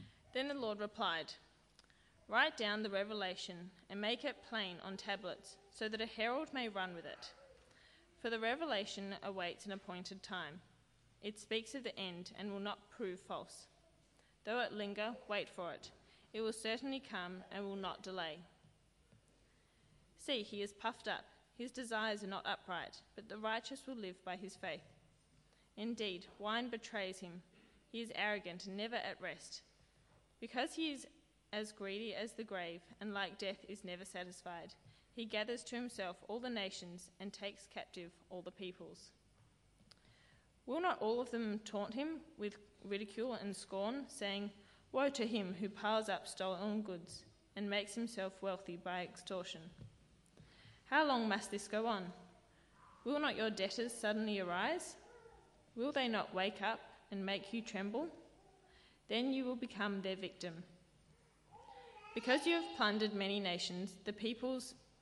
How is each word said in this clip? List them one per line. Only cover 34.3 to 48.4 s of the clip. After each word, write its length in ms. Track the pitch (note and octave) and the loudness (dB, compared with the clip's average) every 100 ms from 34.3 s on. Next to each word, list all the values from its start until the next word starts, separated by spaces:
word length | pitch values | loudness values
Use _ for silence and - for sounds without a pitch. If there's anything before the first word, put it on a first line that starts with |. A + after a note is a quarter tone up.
| F3+ F#3 E3+ E3 - - - - - | -8 -8 -8 -10 -14 -20 -20 -12 -6
he 80 | |
gathers 400 | A3+ G#3+ G#3+ A#3+ | 0 2 2 -2
to 140 | - A#3+ | -4 -4
himself 400 | B3 - F#3 F3+ - | -2 -2 -4 -4 -4
all 140 | A3+ | -2
the 80 | B3 | 0
nations 600 | A3+ F#3+ - F3+ F3 - - | 0 0 -2 -8 -10 -12 -10
and 100 | G3+ | -8
takes 360 | - G3+ G#3 - | -4 -6 -6 -10
captive 440 | - - - E3+ - - | -8 -8 -8 -10 -14 -12
all 120 | F#3 | -10
the 100 | F3 | -8
peoples. 600 | F#3 F#3 F3+ D#3+ F3 - - - - - - - - - - - - - - - - - | -6 -8 -8 -12 -14 -18 -20 -20 -20 -20 -20 -20 -20 -20 -20 -20 -20 -20 -20 -20 -12 -2
Will 160 | C#4+ | 2
not 200 | F4+ - | 4 4
all 200 | A3 A#3+ | 4 2
of 100 | B3 | 2
them 280 | A#3 A3 G#3 | 0 2 0
taunt 340 | - G3+ G3+ | -2 -2 0
him 260 | A3 D4+ D#4+ - - | 0 0 -2 -8 -6
with 200 | G#3 G#3 - - | -4 -6 -14 -12
ridicule 520 | G3 G3+ G#3 A3 B3+ A3+ | -4 -2 -2 -2 0 0
and 200 | G3+ F#3+ | -2 -4
scorn, 540 | - G3 G#3 C#4 C4+ | -2 0 2 0 -4
saying, 420 | - G3+ G3 G3+ - - - - | -2 0 0 -2 -6 -16 -20 -2
'Woe 180 | C4 C#4 | 4 4
to 140 | C#4 A3+ | 4 2
him 280 | A3 F#3+ | 2 2
who 160 | F3+ G3+ | 0 -2
piles 400 | - G#3+ A3 G#3+ | 0 4 4 4
up 180 | F#3 - | 0 -2
stolen 540 | - F#3+ F3+ G#3 G#3+ | 0 0 2 2 2
goods 420 | G#3 F3 - - - - - - | 2 -2 -6 -12 -14 -20 -10 -2
and 140 | G3+ | 2
makes 260 | G3+ G#3 A#3 | 4 2 0
himself 460 | A#3 G#3+ F#3+ F#3+ | 0 0 -2 0